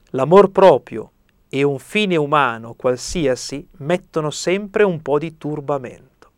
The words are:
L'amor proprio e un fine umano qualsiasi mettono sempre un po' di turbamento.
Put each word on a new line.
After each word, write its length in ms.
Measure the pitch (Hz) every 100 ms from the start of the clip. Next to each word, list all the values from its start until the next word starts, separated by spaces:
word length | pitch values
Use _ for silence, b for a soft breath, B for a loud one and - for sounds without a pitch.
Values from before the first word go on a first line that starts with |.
| _
L'amor 400 | 127 135 190 196
proprio 640 | 196 190 131 - 117 - _ _ _ _
e 140 | 135
un 160 | 143 139
fine 380 | - 214 208 170
umano 580 | 143 147 131 113 113
qualsiasi 920 | 113 127 123 - 180 139 123 - 139 - -
mettono 520 | 143 180 - 160 151
sempre 520 | - - 196 208 214
un 180 | 202 156
po' 180 | 135 147
di 200 | 160 160
turbamento. 920 | 147 151 139 143 117 - _ _ _